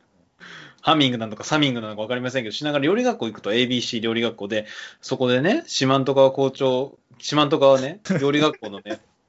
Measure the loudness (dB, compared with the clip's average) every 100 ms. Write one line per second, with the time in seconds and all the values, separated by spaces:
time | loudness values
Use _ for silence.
0 | _ _ _ _ -20 -20 -20 -4 0 2
1 | 2 0 -6 -8 -2 0 2 0 -6 -8
2 | -6 -4 -4 -4 -6 -6 -4 0 0 0
3 | 0 -2 -6 -6 -2 0 2 0 -4 -4
4 | -2 -2 -2 -4 -6 -6 -6 -12 -18 -16
5 | -6 -2 0 2 2 0 -2 -2 2 2
6 | 2 4 4 4 -2 0 0 0 -4 -12
7 | _ -16 -2 2 2 6 6 6 2 -6
8 | -4 0 2 2 2 0 -10 -12 -12 -12
9 | _ _